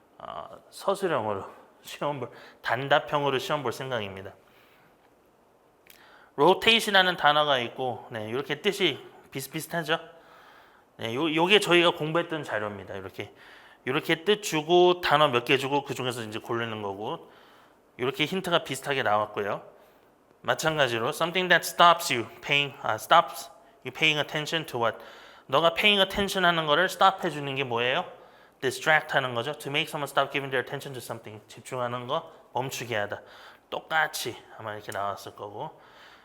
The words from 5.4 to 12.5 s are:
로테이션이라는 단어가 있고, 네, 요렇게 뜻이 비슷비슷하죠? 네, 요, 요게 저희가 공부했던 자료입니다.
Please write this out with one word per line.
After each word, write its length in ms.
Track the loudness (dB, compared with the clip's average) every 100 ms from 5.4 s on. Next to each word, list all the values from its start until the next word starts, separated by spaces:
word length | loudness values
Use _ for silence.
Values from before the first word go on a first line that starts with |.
| _ _ _ _ _ -20 -20 -20 _ 4
로테이션이라는 800 | 6 6 6 4 4 4 4 4
단어가 420 | 4 4 4 2
있고, 480 | 0 -4 -6 -6 -10
네, 200 | -10 -6
요렇게 320 | -6 -4 -2
뜻이 420 | -2 0 0 -2 -10 -20 -14
비슷비슷하죠? 680 | -12 -8 -10 -6 -4 -2 -4 -4 -20 -20 -20 -20 -20 -20 _ _ -10
네, 160 | -6
요, 200 | -2 0
요게 240 | 2 6 6
저희가 300 | 6 6 4 2
공부했던 480 | -2 -2 -2 -6
자료입니다. 520 | -4